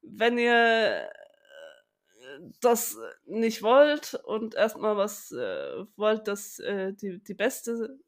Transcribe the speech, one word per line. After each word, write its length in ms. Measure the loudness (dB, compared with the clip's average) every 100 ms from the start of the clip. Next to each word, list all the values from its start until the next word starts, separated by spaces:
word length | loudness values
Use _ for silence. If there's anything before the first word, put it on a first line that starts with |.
Wenn 360 | -18 0 0 2
ihr, 720 | 4 6 6 4 2 0 -6
äh, 0 | -14 -20 _ _ -20 -20 -20 _ _ _ _ -20 -18 -20 0
das 360 | 2 2 0 -8 -14 -16 -8
nicht 380 | -2 -2 0
wollt 520 | 4 8 8 4 -4 -12
und 400 | -6 -6 -4 0
erstmal 420 | 0 0 -2 0
was, 340 | -2 -4 -12
äh, 540 | -8 -6 -6 -8 -10 -12 -2
wollt, 320 | 0 0 -2
dass, 320 | -8 -10 -10
äh, 340 | -6 -4 -4
die, 280 | -6 -10 -10
die 100 | -12
beste 680 | -2 -2 -2 -8 -6 -6 -10